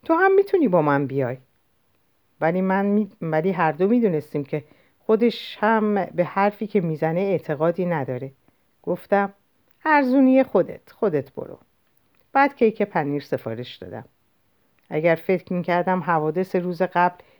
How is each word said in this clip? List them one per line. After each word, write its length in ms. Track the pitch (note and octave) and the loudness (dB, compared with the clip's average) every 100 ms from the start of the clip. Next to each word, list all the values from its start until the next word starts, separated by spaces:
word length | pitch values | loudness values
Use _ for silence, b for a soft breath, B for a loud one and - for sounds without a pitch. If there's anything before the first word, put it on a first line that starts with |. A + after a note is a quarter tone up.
«تو 100 | - | -2
هم 200 | E4 G4 | 2 4
می‌تونی 340 | G4 G4 F#4+ C4 | 4 2 2 4
با 140 | F3 | 4
من 240 | D3+ C#3+ C#3 | 4 2 0
بیای.» 300 | C3+ B2 C3+ _ _ _ _ _ _ _ _ _ - | -2 -4 -6 _ _ _ _ _ _ _ _ _ -4
ولی 200 | D#3+ F#3 | -2 0
من 260 | F#3+ F#3+ G3+ | 0 0 2
می-، 220 | G#3 G3+ - | 0 -2 -6
ولی 300 | D#3+ D#3 F3+ | -4 -2 0
هر 220 | F3+ D#3+ | 0 0
دو 160 | D3+ F#3+ | 0 2
می‌دونستیم 560 | B3 A3 D#3 C#3+ D3 | 2 2 0 -4 -8
که 200 | C#3+ D#3 - b b b - | -6 -8 -8 b b b -2
خودش 500 | A3 A#3 - - - | 2 2 -2 -10 -2
هم 440 | G#3+ A3+ G#3+ G3+ | 0 2 0 -2
به 200 | F3 D#3+ | -2 -4
حرفی 420 | F3 - G3+ G#3 G#3+ | -4 0 0 -2 -4
که 140 | G#3 | -2
می‌زنه 400 | E3+ D#3 D#3+ E3+ | -2 -2 -2 -2
اعتقادی 680 | G3 E3+ - C#3+ D#3+ F3 F3 | -2 -2 -4 -2 -2 0 -2
نداره. 440 | E3 C3 B2 C3+ - _ _ _ _ | -4 -4 -8 -10 -16 _ _ _ _
گفتم: 500 | - F3 - G3+ D4 - _ _ _ _ | -8 -6 0 0 0 -6 _ _ _ _
«ارزونی 580 | D#4 D4 B3+ C4+ C4 C4 | 2 2 4 4 6 4
خودت، 480 | C4 F#3+ E3 - _ | 4 2 0 -4 _
خودت 420 | - G#3+ D3+ C3 | -4 -2 -2 -4
برو.» 260 | - - - _ _ _ _ _ _ _ | -10 -14 -16 _ _ _ _ _ _ _
بعد 240 | C4+ C#4 - | 0 2 2
کیک 260 | A3 G#3+ | 0 0
پنیر 400 | G3+ F3 C#3+ C#3+ | -4 -2 -2 -4
سفارش 540 | - C3+ - A2+ B2 - | -4 -8 -6 -10 -12 -16
دادم. 280 | - A2 - _ _ _ _ _ _ _ - | -16 -16 -18 _ _ _ _ _ _ _ -8
اگر 240 | D#3 E3+ | -2 0
فکر 380 | E3 - F#3 - | 0 0 -4 -2
می‌کردم 480 | F3+ E3+ F3 F3 F#3 | -6 -2 -2 0 -2
حوادث 560 | E3+ E3 D#3 D#3+ F#3 F#3 | 0 0 0 -4 -2 -4
روز 260 | F3+ E3+ | -4 -4
قبل 340 | F3+ F3+ F3 F3 b | -2 2 0 -2 b